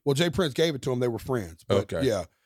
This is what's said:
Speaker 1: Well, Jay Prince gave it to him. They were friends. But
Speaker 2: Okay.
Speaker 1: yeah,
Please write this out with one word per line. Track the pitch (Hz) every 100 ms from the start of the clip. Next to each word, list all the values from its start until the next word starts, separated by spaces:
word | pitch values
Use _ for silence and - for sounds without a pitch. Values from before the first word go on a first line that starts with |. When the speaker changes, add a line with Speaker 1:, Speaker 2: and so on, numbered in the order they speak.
Speaker 1:
Well, | -
Jay | 139 170
Prince | 139 170
gave | 123 165
it | 139
to | 139
him. | 123
They | 123
were | 113
friends. | - 127 90 80 -
But | 101 90
Speaker 2:
Okay. | 90 98
Speaker 1:
yeah, | 104 85 _